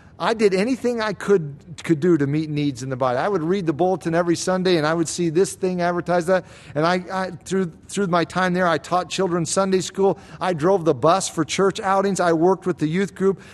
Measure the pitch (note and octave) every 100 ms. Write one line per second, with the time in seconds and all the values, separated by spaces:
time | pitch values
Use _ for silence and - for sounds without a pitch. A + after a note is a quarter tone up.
0 | - - F3 A3+ G#3+ F#3 A3 C4 A#3+ A#3+
1 | G#3+ G3 - G3+ D3+ C#3 - D3 - D#3+
2 | F3+ E3 C#3 D3+ D#3 D3 C#3+ A#2 C3 C3
3 | B2+ B2 F3+ G3 D#3 G3 E3 C#3+ F3+ F#3
4 | E3+ E3 F3 E3 - F#3 F#3 F3 D3 E3+
5 | D#3 - E3+ D#3 F#3+ - F#3 F3+ F3 F3
6 | E3+ F3 E3 F#3 E3+ - - C#3+ E3 F#3
7 | F3+ F#3+ F#3 F3 - F#3+ F3+ - - -
8 | G3 F3 E3 F3+ F#3 F3+ F3+ D#3+ - F3+
9 | F3 - F#3 E3+ D#3+ - F#3+ F#3 - -
10 | G3 - - - F3+ E3+ E3 G3 D#3+ C3
11 | D3+ F#3 - - D3+ - G3 F#3+ G3+ G3
12 | G3 F#3 F3 E3 F3+ F#3 F#3 E3 D3+ F3
13 | G3 - F#3+ F#3+ -